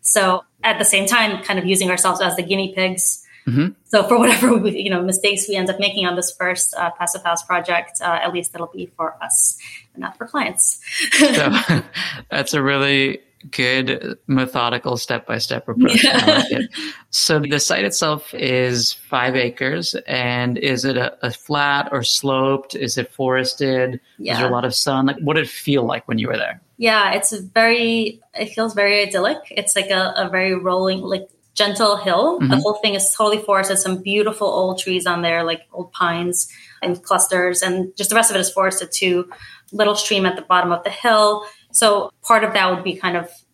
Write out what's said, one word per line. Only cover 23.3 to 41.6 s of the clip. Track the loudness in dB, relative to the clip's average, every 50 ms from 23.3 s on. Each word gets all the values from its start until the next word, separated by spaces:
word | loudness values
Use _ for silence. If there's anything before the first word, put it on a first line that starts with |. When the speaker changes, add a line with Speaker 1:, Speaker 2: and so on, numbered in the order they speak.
| 0 0 0 -2 -2 -2 0 0 2 2 0 0 -2 -8 _ _ _ _
Speaker 2:
Is | -6 -4 -2 0
there |
Speaker 1:
Yeah. | 0 0
Speaker 2:
a |
lot | 0 0 -2
of | -2 -2
sun? | 0 0 0 0 2 2
Like, | 2 0 0
what | -2 0 0
did | 0 0
it | -2
feel | -6 -8 -2 0 2 2 2
like | 0 -2 -4 -4 -4
when | -4
you | -2 -2 -2
were | -2 -4
there? | -4 -6 -8 -12 _ _ _ -2
Speaker 1:
Yeah, | 0 2 4 4 2 2 0
it's | 0 -2 -2 -4
a | -4 -10
very, | -2 _ 2 4 4 4 2 2 0 0 0 -2 -2 -6 -10 _ _ _
it | -8 -8 -8 -4
feels | -4 -4 -2 0
very | 0 2 4 4 2 2
idyllic. | 2 0 0 0 0 0 -2 -8 -8
It's | -8 -4 -2 0 0
like | 0 0 0
a, | 0 0 0 0 0
a | -2 -2 0
very | 0 0 0 0 0
rolling, | 0 0 0 0 2 2 0 -2 -2 -4
like, | -4 -6 -6 -6 -12 _ _ _ _ _
gentle | 0 0 0 2 2 2 2 2
hill. | 2 0 0 2 2 2 2 2 2
The | 2
Speaker 2:
Mm-hmm. | 2 2 2 2
Speaker 1:
whole | 0 -2 0 0
thing | -2 0
is | 0 0 -2 0
totally | 2 2 2 2 0 0
forested, | 2 2 2 2 0 0
some | 0 0 -2 -2 -4 -4
beautiful | -2 0 2 2 0 0 -2 -2 0
old | 0 0 0 0 -2 -4
trees | -4 -2 -2 -2 0
on | 0 -2 0
there, | 0 0 0 0 0
like, | -2 -4 -6 -8 _
old | -12 -12 -12 -12 _
pines | -2 0 0 0 -2 -2 -2 -2 -4 -4 -6 -8 -20 -20 -20 -16 -8 -4
and | -4 -4 -4 -2
clusters, | 0 2 2 2 2 2 2 2 2 0 0
and | -2 -2 -2 -2 -4 -6 -6
just | -6 -4 0
the | 2
rest | 2 2 2
of | 2
it | 0
is | -2 0
forested | 0 0 0 0 0 -2 -6 -6
too. | -4 -2 0 2 2 0 -2 -4 -12 -20 -20 -20 -20 -20 _ -14
Little | -2 0 2 2 2
stream | 0 0 0 0 2 2
at | 0 0
the | -2 0
bottom | 2 2 2 4 2 0
of | 0 -2
the | -6
hill. | -6 0 2 4 6 6 6 4 4 0 -4 -12 -18 _